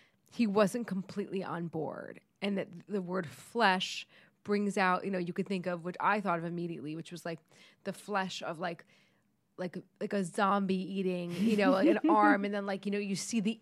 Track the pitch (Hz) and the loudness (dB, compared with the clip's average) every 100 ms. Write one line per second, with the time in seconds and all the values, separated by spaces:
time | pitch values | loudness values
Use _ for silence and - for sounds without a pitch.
0 | _ _ _ - 220 196 196 240 226 190 | _ _ _ -2 2 4 4 2 -4 -4
1 | 180 202 196 196 170 170 170 160 139 - | -6 -6 -4 -4 -4 -4 -6 -4 -6 -6
2 | - - _ - 202 196 - 175 - 202 | -10 -14 _ -8 -4 -2 -4 -10 -8 -6
3 | 175 185 - - - 233 208 185 - - | -4 -4 -4 -10 -8 2 4 4 0 -8
4 | - - - _ - 208 202 202 185 180 | -12 -20 -20 _ -2 0 2 2 4 4
5 | 196 185 175 190 190 190 180 175 170 175 | 0 -2 -2 -4 -2 -2 -4 -6 -6 -2
6 | 185 208 196 170 170 170 175 160 147 160 | 0 2 0 -2 -2 -6 -6 -6 -8 -10
7 | - 170 175 165 _ - - _ 196 185 | -10 -10 -10 -10 _ -20 -20 _ -10 -10
8 | - 202 180 - 139 160 180 170 - _ | -4 -2 -2 -4 -8 -6 -6 -8 -14 _
9 | _ _ _ _ _ - 180 185 - - | _ _ _ _ _ -8 -8 -8 -14 -10
10 | 214 202 175 226 196 202 196 190 185 196 | -4 -2 -2 0 2 2 2 0 -2 -2
11 | 185 180 175 170 220 208 202 - 320 - | -2 -2 -4 0 2 6 6 6 6 4
12 | 311 214 208 247 202 202 202 196 202 202 | 6 6 8 6 2 -2 -4 -4 -2 -4
13 | 202 190 - 233 202 220 | -2 -4 -2 -2 0 -2